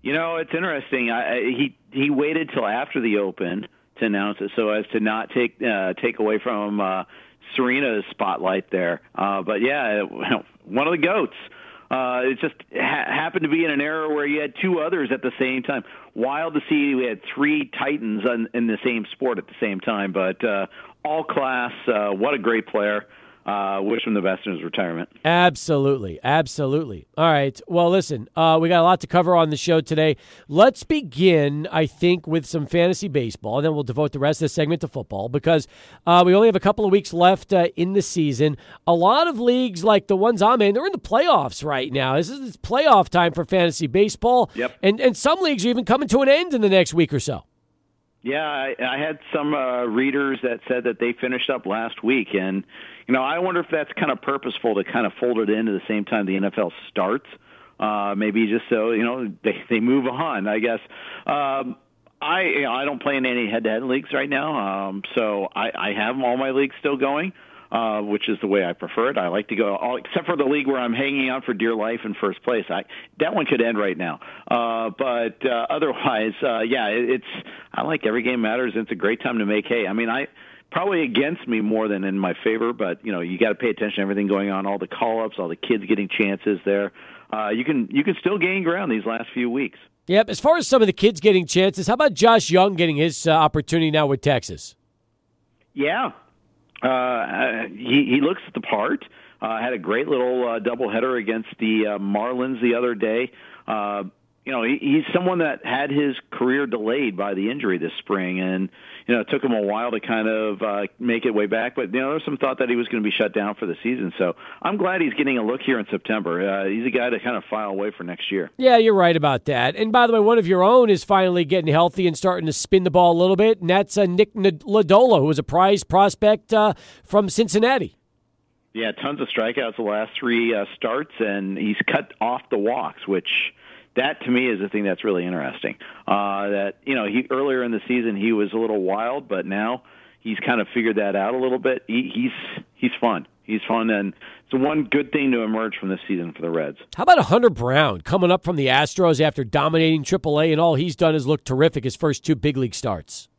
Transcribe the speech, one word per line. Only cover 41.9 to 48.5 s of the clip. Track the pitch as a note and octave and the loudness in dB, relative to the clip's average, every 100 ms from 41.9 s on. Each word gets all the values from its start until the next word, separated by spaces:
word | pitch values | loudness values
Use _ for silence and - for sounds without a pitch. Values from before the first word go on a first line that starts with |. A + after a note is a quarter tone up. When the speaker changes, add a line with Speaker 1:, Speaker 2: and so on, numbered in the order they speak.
| C3 C3 C#3 | -2 0 0
Speaker 2:
This | F3 | -2
is, | C#4 B3+ | -6 -12
it's | - | -12
playoff | - B3 D#4 G#3+ F3 | -2 2 6 6 6
time | F3 E3+ | 2 2
for | E3+ | 0
fantasy | D#3+ F#3 E3+ - D#3 | 0 2 2 0 -2
baseball. | F3+ G#3 - A#3 B3 G#3+ | 2 2 2 2 4 2
Speaker 1:
Yep. | G#3+ B3 - | -2 -6 0
Speaker 2:
And, | F#3+ A3+ | 0 4
and | B3+ | 2
some | G3+ C#4+ F4+ | 2 0 2
leagues | F4 C4 | 0 0
are | A3 | 0
even | A#3+ | 0
coming | G3+ C4 C4+ | 2 2 4
to | B3 | 4
an | A3 | 6
end | D4+ F4+ | 4 2
in | C4 | 0
the | G#3 | 4
next | F#3+ F3 | 4 4
week | E3 D#3+ | 2 0
or | C#3+ | 0
so. | - A2 _ _ _ _ _ _ _ _ | -4 -6 _ _ _ _ _ _ _ _
Speaker 1:
Yeah, | A#2 C#3+ | -6 -4
I, | D#3 | -4